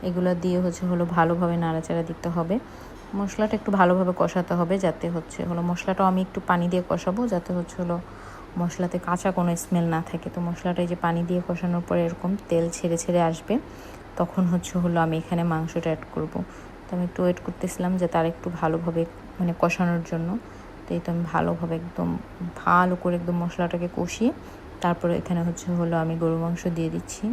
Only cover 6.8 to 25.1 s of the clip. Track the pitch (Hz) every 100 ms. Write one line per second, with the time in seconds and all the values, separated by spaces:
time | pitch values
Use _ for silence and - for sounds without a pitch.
6.8 | 180 175 185 196 240 180 - 180 170 -
7.8 | 175 175 - - - - - - 175 -
8.8 | 180 180 175 180 196 185 175 170 - 175
9.8 | 170 160 170 165 - - 175 170 180 175
10.8 | 175 175 - 170 170 180 175 175 180 175
11.8 | 175 175 170 170 180 202 - 165 170 -
12.8 | 175 165 - 175 170 165 - 226 - -
13.8 | - - - - 175 - 180 175 - 180
14.8 | 175 170 165 160 165 175 170 160 160 175
15.8 | 165 156 - - 156 151 - - - -
16.8 | - 180 175 - 180 180 - 180 185 -
17.8 | 180 185 175 170 165 165 180 170 160 165
18.8 | 170 165 165 - - - 175 170 170 -
19.8 | 175 170 165 165 170 220 - - - -
20.8 | - 170 170 170 170 165 170 170 165 165
21.8 | 170 175 - 170 - - 175 - - 175
22.8 | 180 180 180 175 170 175 170 - 175 175
23.8 | 175 - 175 - 233 - - - - -
24.8 | 175 170 175